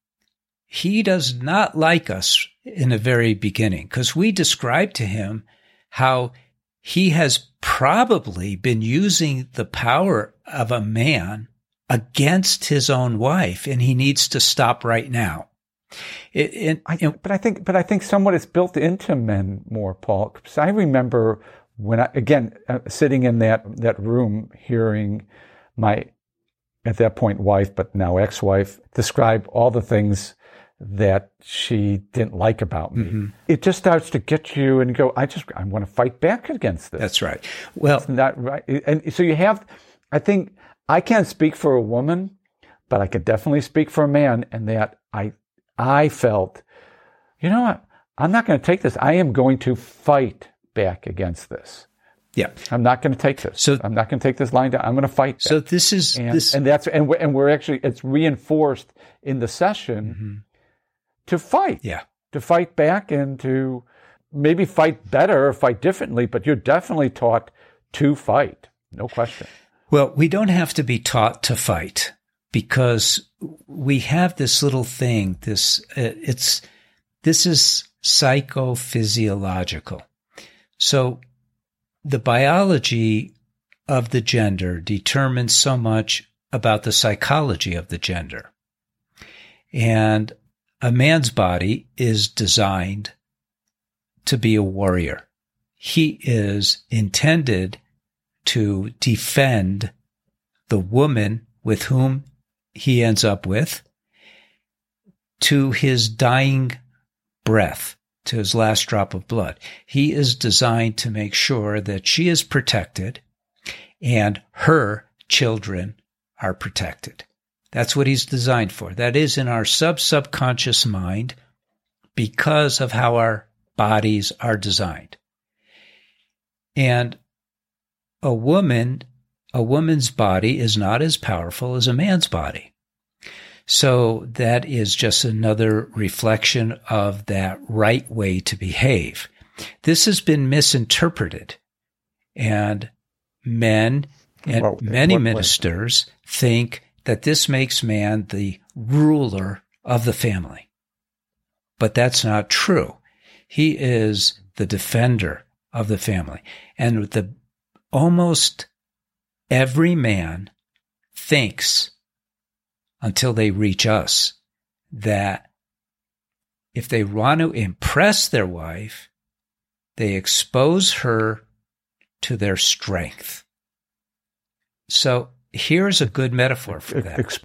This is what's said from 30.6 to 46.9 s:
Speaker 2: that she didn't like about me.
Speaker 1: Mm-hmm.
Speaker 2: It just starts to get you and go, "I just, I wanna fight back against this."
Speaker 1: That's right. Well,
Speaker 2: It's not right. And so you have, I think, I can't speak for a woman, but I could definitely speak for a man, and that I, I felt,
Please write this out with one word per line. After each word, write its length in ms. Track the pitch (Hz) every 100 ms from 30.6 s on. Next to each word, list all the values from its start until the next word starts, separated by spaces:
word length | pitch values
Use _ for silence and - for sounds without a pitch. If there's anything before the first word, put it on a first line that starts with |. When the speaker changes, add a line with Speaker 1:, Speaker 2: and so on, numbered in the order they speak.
| _ -
Speaker 2:
that 500 | 101 98 101 98 - _
she 600 | - - - 110 101 101 -
didn't 220 | 127 107
like 260 | 87 110 -
about 340 | 95 82 -
me. 100 | 120
Speaker 1:
Mm-hmm. 220 | 90 107 104 - -
Speaker 2:
It 140 | 160
just 160 | 190 180
starts 320 | 185 165 -
to 80 | 139
get 360 | - 156 - 143
you 240 | 135 131
and 140 | 127
go, 180 | 123 127 127
"I 80 |
just, 220 | 143 170 - -
I 80 |
wanna 220 | 95 104 95
fight 340 | - 123 -
back 300 | 165 233 -
against 420 | 269 107 82 -
this." 80 | 80
Speaker 1:
That's 220 | 107 -
right. 200 | 95 - - - -
Well, 220 | - 143 143
Speaker 2:
It's 120 | -
not 300 | 127 131 131
right. 220 | 123 143 - 139 -
And 240 | 151 156
so 100 | -
you 120 | 175 156
have, 280 | 202 208 - - _ _ -
I 60 | 147
think, 340 | - 202 - _ - _ -
I 120 | 165
can't 260 | - 220 165
speak 300 | - 151 -
for 160 | 147
a 60 | 127
woman, 540 | 107 120 143 175 196 - _ _ _ _ -
but 120 | 101
I 60 | 98
could 160 | 95
definitely 360 | 92 110 139 143
speak 280 | - 156 151
for 140 | -
a 40 | 101
man, 360 | 143 135 117 -
and 160 | 113 107
that 320 | 110 107 _ _
I, 200 | 104 104 - _ _ _ -
I 320 | 127 143 151
felt, 520 | - 117 104 95 - - _ _